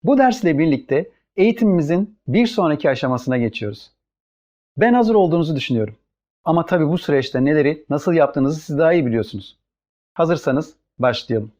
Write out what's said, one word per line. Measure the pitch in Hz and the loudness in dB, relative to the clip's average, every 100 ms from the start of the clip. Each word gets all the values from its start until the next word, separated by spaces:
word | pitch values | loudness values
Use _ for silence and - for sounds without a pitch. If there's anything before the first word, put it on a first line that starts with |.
Bu | - 269 | 2 2
dersle | 254 240 185 147 | 2 2 0 2
birlikte | 160 139 - 139 175 _ _ - | 2 0 0 -2 -2 _ _ 0
eğitimimizin | 202 220 220 180 147 175 208 _ - | 0 2 2 2 0 -2 -2 _ -4
bir | 131 233 | 0 0
sonraki | 233 170 147 156 | 0 0 0 0
aşamasına | 127 135 127 131 127 | -2 -2 -4 -2 -2
geçiyoruz. | 117 - 104 110 - _ _ _ _ _ _ _ _ - | -2 -4 -10 -12 -20 _ _ _ _ _ _ _ _ 0
Ben | 226 | 2
hazır | 240 226 | 4 4
olduğunuzu | 214 180 170 160 147 | 2 2 2 0 -4
düşünüyorum. | - 120 107 107 _ _ _ _ | -2 -2 -2 -8 _ _ _ _
Ama | - 165 165 | -2 -2 0
tabii | 180 151 | 0 0
bu | 175 | -2
süreçte | - 143 123 127 | 0 -2 -2 -2
neleri, | 135 151 143 151 - | 0 2 0 -2 -6
nasıl | 147 185 | -4 0
yaptığınızı | 165 143 - 135 156 | 2 2 2 -2 -2
siz | - 147 | -6 0
daha | 160 | 2
iyi | 170 127 | 2 0
biliyorsunuz. | 113 104 101 - _ _ _ _ _ _ | -2 -4 -10 -16 _ _ _ _ _ _
Hazırsanız | - 165 165 - 135 156 _ _ _ | -4 -2 0 -2 -4 -4 _ _ _
başlayalım. | 127 120 - 113 107 | -2 -2 -4 -6 -6